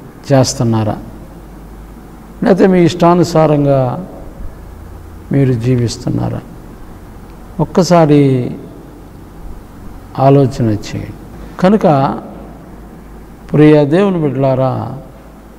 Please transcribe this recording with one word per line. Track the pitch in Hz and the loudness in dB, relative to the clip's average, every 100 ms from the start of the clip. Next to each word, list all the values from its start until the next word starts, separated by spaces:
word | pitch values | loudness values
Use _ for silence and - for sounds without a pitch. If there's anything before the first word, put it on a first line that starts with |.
| - - - | -20 -12 0
చేస్తున్నారా, | 135 127 - 120 113 107 - - - - - - - - - - - - - - - | 2 2 0 0 0 -2 -4 -10 -16 -18 -18 -20 -20 -20 -20 -20 -20 -20 -20 -18 -4
లేకపోతే | - 185 202 | 2 4 4
మీ | 185 | 6
ఇష్టానుసారంగా | 170 175 170 175 160 160 156 147 143 135 127 147 185 - - - - - - - - - - - - | 4 4 2 4 2 2 2 2 2 2 0 -4 -10 -14 -16 -12 -12 -12 -18 -18 -18 -18 -18 -16 -4
మీరు | 139 131 | 0 2
జీవిస్తున్నారా? | 120 117 123 117 - - 117 120 113 - - - - - - - - - - - - | 0 0 0 0 -4 -4 -2 -2 -6 -10 -20 -20 -18 -18 -18 -20 -20 -20 -20 -12 -6
ఒక్కసారి | 151 - 170 170 151 147 139 131 127 - - - - - - - - - - - - - - - - - | -2 0 4 4 6 6 4 2 -2 -8 -14 -18 -20 -20 -20 -20 -20 -18 -16 -16 -18 -18 -18 -18 -12 0
ఆలోచన | 135 139 135 - 113 | 4 4 4 0 -2
చేయండి. | 104 - 107 104 - - - - - | -2 -6 -10 -10 -14 -18 -18 -14 0
కనుక | 180 208 185 143 139 - - - - - - - - - - - - - - | 0 2 2 2 0 -4 -10 -18 -18 -20 -20 -20 -20 -20 -20 -20 -20 -20 -2
ప్రియ | 147 151 151 | 4 6 6
దేవుని | 143 170 202 180 | 2 0 0 0
బిడ్డలారా, | 147 127 135 131 131 117 110 131 - - - - - | -2 0 0 0 -2 -2 -8 -10 -16 -20 -20 -20 -20